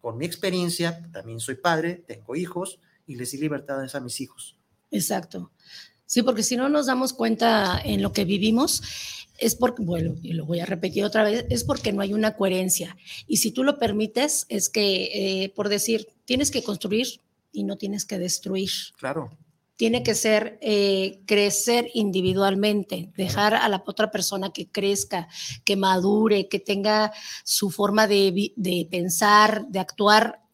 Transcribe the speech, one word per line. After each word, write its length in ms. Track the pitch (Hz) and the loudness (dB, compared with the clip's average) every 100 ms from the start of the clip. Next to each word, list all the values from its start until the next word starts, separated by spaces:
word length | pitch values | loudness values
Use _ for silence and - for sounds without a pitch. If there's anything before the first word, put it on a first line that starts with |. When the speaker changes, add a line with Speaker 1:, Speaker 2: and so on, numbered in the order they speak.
Speaker 1:
Con 160 | 120 113 | -8 -6
mi 80 | 170 | -8
experiencia, 840 | - 196 180 175 170 170 165 - | -4 -2 -2 -2 -2 -4 -4 -14
también 300 | 98 110 117 | -14 -12 -10
soy 160 | 123 131 | -8 -2
padre, 480 | 175 160 165 175 - | 2 2 0 -6 -12
tengo 300 | 107 - 143 | -18 -8 -6
hijos, 420 | 175 175 185 - _ _ - | -6 -6 -8 -12 _ _ -14
y 80 | 123 | -10
les 160 | 123 | -8
di 60 | 139 | -4
libertad 440 | 151 143 143 139 131 | -4 -4 -6 -8 -6
a 80 | 139 | -8
mis 200 | 123 - | -8 -10
hijos. 360 | 131 - - _ _ _ _ | -10 -12 -20 _ _ _ _
Speaker 2:
Exacto. 580 | 208 - 196 170 190 175 _ - - - _ | -4 -2 -4 -6 -14 -14 _ -20 -20 -20 _
Sí, 180 | - 240 | -2 2
porque 220 | 247 220 | 2 2
si 120 | 220 247 | 0 0
no 120 | 269 | 2
nos 180 | 302 262 | 2 2
damos 260 | 254 254 | 0 -2
cuenta 680 | - 226 220 233 226 190 180 | 0 0 4 4 4 2 0
en 180 | - 202 | 0 0
lo 100 | 196 | 0
que 120 | 208 | 0
vivimos, 580 | 185 202 214 226 302 - - - - - - - | 0 2 4 4 2 0 -6 -12 -12 -14 -16 -2
es 180 | 226 - | -2 2
porque, 260 | 233 240 | 0 0
bueno, 320 | 175 170 165 165 | -4 -2 -2 -4
y 120 | 165 | -6
lo 120 | 165 151 | -6 -4
voy 140 | 170 | -4
a 60 | 175 | -4
repetir 360 | 180 175 180 | -4 -2 -2
otra 200 | 208 220 | 0 2
vez, 200 | 208 226 240 | 2 2 0
es 140 | 240 | -2
porque 280 | - 269 226 | 0 -2 0
no 80 | 196 | -2
hay 100 | 202 | -2
una 220 | 214 214 214 | 0 0 2
coherencia. 600 | 196 185 185 - - - - - - | 0 2 0 -2 -4 -14 -18 -18 -2
Y 120 | 220 | 0
si 120 | 220 | 0
tú 140 | - | 0
lo 160 | 269 285 | -2 0
permites, 680 | 233 208 214 240 294 - - | -2 0 -2 -2 -2 -2 -4
es 200 | 214 - | -4 -2
que, 760 | 220 202 185 185 208 196 190 | 0 0 0 -4 -4 -2 -2
eh, 80 | 196 - | -4 -4
por 120 | 202 | -2
decir, 380 | 202 233 220 214 _ | -2 0 -2 -4 _
tienes 280 | - 254 285 | -4 -2 0
que 100 | 247 | -2
construir 580 | - 202 202 214 247 - _ _ _ | -4 -6 -2 -2 -2 -8 _ _ _
y 140 | 202 | -8
no 120 | 196 202 | -6 -6
tienes 280 | 196 202 | -6 -6
que 140 | - 190 | -6 -6
destruir. 500 | 180 - 190 190 196 - - _ | -4 -4 -4 -4 -4 -6 -8 _
Speaker 1:
Claro. 400 | 131 - 113 - _ _ _ - | -6 -6 -8 -16 _ _ _ -2
Speaker 2:
Tiene 260 | 226 240 | 0 2
que 120 | 240 | 0
ser, 440 | 214 220 214 220 - | 0 4 2 2 -6
eh, 580 | 254 208 202 190 190 - - | 0 2 4 2 0 -6 0
crecer 640 | 208 202 202 - 240 233 | 4 4 2 2 2 0
individualmente, 1040 | - 202 185 185 185 196 196 208 208 190 185 | 0 0 2 2 4 2 4 2 0 -2 -8
Speaker 1:
Claro. 160 | 170 - | -10 -6
Speaker 2:
dejar 380 | 190 208 208 | -2 2 4
a 140 | 220 226 | 4 2
la 140 | 190 - | 0 -4
otra 240 | 202 214 | -2 -2
persona 400 | 208 180 196 190 | 0 -2 -4 -6
que 180 | - 180 | -8 -8
crezca, 600 | - 196 196 - 185 170 - - - | -4 -2 -2 -2 -6 -8 -12 -12 -2
que 120 | - 196 | 0 2
madure, 720 | 196 185 185 214 220 202 190 | 4 4 4 4 4 2 0
que 120 | 196 | -6
tenga 520 | - 202 208 214 214 214 - - | -2 0 2 2 0 -4 -14 -12
su 260 | - - 202 | -4 -2 -2
forma 360 | - 196 208 214 | 0 2 4 4
de 240 | 202 196 | 4 4
vi-, 240 | 180 202 - | 2 -4 -4
de 320 | 180 180 165 | -2 -2 -2
pensar, 760 | 180 180 - 208 208 214 214 277 | -4 -2 2 6 8 8 4 -4
de 120 | 190 | -4
actuar 600 | 180 - 208 214 226 - _ | -6 2 6 6 6 -4 _